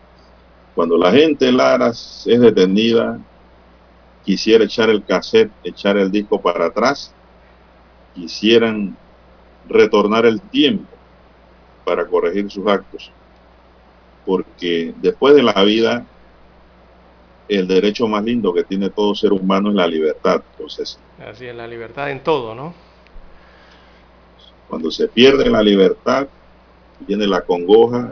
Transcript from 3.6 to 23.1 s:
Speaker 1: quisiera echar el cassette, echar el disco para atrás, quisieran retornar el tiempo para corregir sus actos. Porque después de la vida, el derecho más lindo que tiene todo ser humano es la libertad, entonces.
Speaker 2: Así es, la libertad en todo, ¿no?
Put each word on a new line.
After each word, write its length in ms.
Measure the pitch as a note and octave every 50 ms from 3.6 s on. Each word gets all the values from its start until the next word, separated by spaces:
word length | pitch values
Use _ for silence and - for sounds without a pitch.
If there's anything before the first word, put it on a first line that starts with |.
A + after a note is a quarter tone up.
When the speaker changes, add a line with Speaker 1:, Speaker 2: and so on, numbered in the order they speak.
| _ _ _ _ _ _ _ _ _ _ _ _ -
Speaker 1:
quisiera 380 | G2 F#2+ - - A2 A2+ A2+ G#2+
echar 260 | G2+ - - A2+ A2+
el 140 | A2 G2 -
cassette, 480 | - F#2+ F2 - - - A2+ A2 G#2 - - -
echar 340 | F2 - - - G2+ G2+
el 120 | G2+ G2 F#2+
disco 320 | - G#2+ G#2 - G#2+ F#2+
para 260 | - F2+ F2 E2+ E2+
atrás, 460 | E2 - C3 B2 C3 C#3+ - - - _ _ _ _ _ - _ - _ _ _ _ _ _ _ _ _ _ _ _ -
quisieran 800 | F2+ E2+ D#2+ - - G#2 A2 A#2 A2+ A2+ A2+ G#2+ G#2+ G2+ F#2 - - - - - _ _ - - _ _ _ - _ -
retornar 580 | - - A2 A2 G#2 A2 G#2 G2+ G#2 G#2+ A2+ A2+
el 160 | A#2 A2+ G#2
tiempo 460 | - - - C3+ D3+ C#3 G#2+ F#2 - - - - - _ _ _ _ _ _ _ _ _ _ _ _ _ _ _ -
para 220 | F2+ F2 F2 F2
corregir 420 | - F2+ E2+ F2 F2 F#2 G2+ G2+ G2+
sus 160 | - G2+ F#2
actos. 440 | G#2 G2 F#2 - - - - - - - _ _ _ _ _ _ _ _ _ _ _ _ _ _ _ _ _ _ _ _ _ -
Porque 680 | F#2+ F#2 F#2 - - - - F2+ F2 E2+ E2+ E2 D#2+ - -
después 340 | - F2+ F2+ - - C3+ D3
de 80 | C#3+ A#2+
la 180 | A2 - F#2+ G2
vida, 420 | G#2 G#2+ A2+ A2+ A2 A#2 A#2+ - - - - - - - - - - - - - _ _ _ _ - - _ _ _ _ _ _ _ _ _ _ -
el 180 | G#2 G2 F#2
derecho 400 | F2+ F#2 F#2 G2 G#2 G#2 - A#2+
más 160 | G#2+ G#2+ G#2 G#2+
lindo 300 | A#2 B2 A#2+ G#2 F#2 F2
que 100 | F2 E2+
tiene 260 | - F#2+ G2 G2 F#2+
todo 240 | - G#2+ G#2 G#2 G2+
ser 200 | - - G2+ G2+
humano 360 | F#2 F#2 F#2+ G2 G2 G2+ G#2
es 60 | G#2
la 120 | G2 F2
libertad, 540 | E2+ E2 D#2+ D#2 D#2 D2 - - F#2 F2 E2 - _ _
entonces. 440 | - - - - - - - - - _ _ _ -
Speaker 2:
Así 260 | B2+ A#2+ G#2+ A2 B2+
es, 100 | A#2+ A#2+
la 120 | A#2 A#2
libertad 420 | A#2 A#2 A2+ A2+ A2+ A#2 C#3 C#3+ C#3+
en 140 | C#3 C3 -
todo, 320 | D#3+ D#3 C#3 A#2+ A2 A2+
¿no? 180 | A#2+ C#3 E3+ F3 - _ _ _ _ _ _